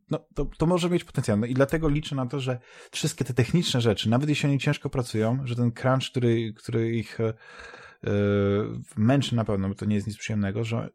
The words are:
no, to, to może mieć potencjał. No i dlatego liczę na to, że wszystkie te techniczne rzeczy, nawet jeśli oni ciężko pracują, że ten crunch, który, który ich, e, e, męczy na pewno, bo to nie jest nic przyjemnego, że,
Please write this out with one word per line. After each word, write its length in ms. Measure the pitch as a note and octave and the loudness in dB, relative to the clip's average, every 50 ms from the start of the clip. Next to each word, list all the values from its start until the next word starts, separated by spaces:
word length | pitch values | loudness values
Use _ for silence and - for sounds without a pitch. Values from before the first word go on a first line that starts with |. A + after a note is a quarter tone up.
| _ - | _ -6
no, 140 | D#3 D3+ - _ - | -6 -6 -8 _ -6
to, 100 | - C#3+ | -6 -6
to 200 | B2 - - D#3 | -4 -2 -2 0
może 240 | D#3+ F3+ F3 E3 F3 | 2 2 2 2 0
mieć 140 | F3 F3 - | 0 -2 -2
potencjał. 340 | - - - B2+ - G#2+ G2+ | -4 -6 -4 0 0 0 0
No 80 | A2 | 0
i 80 | A#2+ B2+ | 0 2
dlatego 360 | C3 C#3 C#3 - D#3+ D#3+ D#3 | 2 2 2 2 0 0 0
liczę 260 | C#3+ D3+ D3+ - D3 | 0 0 -2 -4 -4
na 100 | C3+ C3 | -4 -4
to, 140 | A#2+ - C#3+ | -4 -4 -4
że 200 | B2+ C3 B2+ A#2+ - - - - - - | -4 -4 -4 -6 -8 -14 -20 -20 -18 -12
wszystkie 340 | - - - D#3 - - C3 | -8 -4 -4 -2 -2 -2 -4
te 80 | - B2 | 0 2
techniczne 480 | - B2 - - E3+ E3+ - - C3 | 2 2 4 4 2 2 2 0 2
rzeczy, 280 | A#2 A#2 G2+ - - A2 | 4 2 2 2 2 2
nawet 200 | A2+ B2 D3 D3+ | 2 2 2 2
jeśli 200 | D3 - - D3 | 0 2 2 2
oni 100 | C#3 C3+ | 2 2
ciężko 300 | - D3 C#3+ - - C#3 | 2 0 -2 -2 -2 -4
pracują, 480 | - C#3 B2 - - A2 G#2+ A2 A#2+ C3+ C#3 | -4 -4 -4 -2 -2 0 0 0 0 0 -2
że 120 | B2 A#2+ | -4 -2
ten 160 | A#2+ A#2+ A#2+ | 0 0 0
crunch, 380 | A#2 - - C3 C3 C3 B2+ - | 0 0 0 0 2 2 0 -2
który, 420 | - B2+ A#2+ A#2+ A#2 A2+ A#2 A2+ G#2 | -2 0 2 2 2 2 0 -4 -6
który 420 | - - - A#2+ A2+ A2+ A2+ A#2 | -10 -8 -4 -2 0 0 0 0
ich, 240 | A#2 G#2 - - - | -2 -2 -4 -4 -2
e, 40 | A2+ A2 A2 - - - - - - - - - - - - _ - | -2 -2 -2 -4 -12 -20 -20 -20 -20 -20 -20 -20 -20 -20 -18 _ -4
e, 60 | - G2+ G2+ G2+ G2+ G2+ G2+ G2+ G2 G2+ G2+ A2 A2+ A#2 A#2+ B2 - - - | 0 2 2 4 4 4 4 4 4 2 2 0 -2 -4 -8 -10 -8 -2 2
męczy 380 | G#2+ A#2 C3+ C#3+ C3+ - B2 | 2 4 4 4 2 2 0
na 80 | A#2 A2 | 0 0
pewno, 240 | G#2 G#2+ G2 F#2+ F#2+ | 0 0 -2 -2 -2
bo 60 | G2 | -4
to 100 | - G2+ | -4 -2
nie 100 | G#2 G#2+ | -2 0
jest 120 | G2+ G2 G#2+ | 0 -2 -4
nic 100 | G2+ - | -8 -8
przyjemnego, 460 | - - A2 G#2 G2+ G2 G2 G#2+ A2+ | -8 -4 -2 -2 -2 -2 -2 -4 -4
że, 260 | A2+ A#2 A#2 - - - | -4 -4 -4 -6 -6 -10